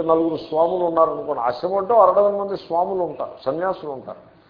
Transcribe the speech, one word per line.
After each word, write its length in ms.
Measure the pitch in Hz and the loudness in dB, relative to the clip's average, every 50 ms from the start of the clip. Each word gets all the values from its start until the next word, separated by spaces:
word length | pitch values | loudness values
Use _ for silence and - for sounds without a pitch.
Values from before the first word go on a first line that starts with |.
| 165 160 | 2 2
నలుగురు 280 | 165 165 165 165 160 | 2 2 2 0 -2
స్వాములు 480 | 143 - - 156 156 165 170 185 180 180 | -4 -6 -4 0 0 2 2 0 0 -2
ఉన్నారనుకోండి, 580 | 170 165 165 160 151 151 147 - 151 143 127 | 0 2 4 2 2 2 -2 -6 -6 -6 -4
ఆశ్రమం 360 | 117 123 120 - - 180 190 196 | -2 -4 -4 -4 -4 -4 -2 -2
అంటే 160 | 190 185 240 | 0 2 6
అరడజన 420 | 226 190 143 - 196 202 208 202 202 | 6 6 6 6 4 4 2 2 -2
మంది 160 | 202 196 196 - | -4 -6 -6 -8
స్వాములు 460 | - - 165 170 180 196 190 185 175 | -8 -4 -2 -2 -2 -2 -2 -4 -4
ఉంటారు, 420 | 156 - - 123 - - - - | -4 -6 -8 -10 -10 -12 -8 -6
సన్యాసులు 460 | 131 143 165 180 190 185 - 156 151 | -6 -4 -2 -4 -4 -4 -6 -8 -10
ఉంటారు. 320 | 135 127 110 104 92 - - - _ _ _ _ | -12 -12 -12 -14 -16 -16 -18 -20 _ _ _ _